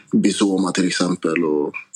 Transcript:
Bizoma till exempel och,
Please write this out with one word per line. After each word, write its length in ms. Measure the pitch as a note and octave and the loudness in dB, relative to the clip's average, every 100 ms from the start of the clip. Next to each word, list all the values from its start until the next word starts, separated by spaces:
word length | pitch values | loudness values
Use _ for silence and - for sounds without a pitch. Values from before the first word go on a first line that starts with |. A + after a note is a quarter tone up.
| - A2 | -2 2
Bizoma 520 | G2+ - G2+ F#2+ F#2 | 2 2 2 2 0
till 160 | F2 F2+ | 0 -2
exempel 560 | - F2+ F2+ E2 D#2+ | 0 -2 -2 -2 -2
och, 300 | D#2+ D2+ D2+ - - | 0 0 -2 -8 -12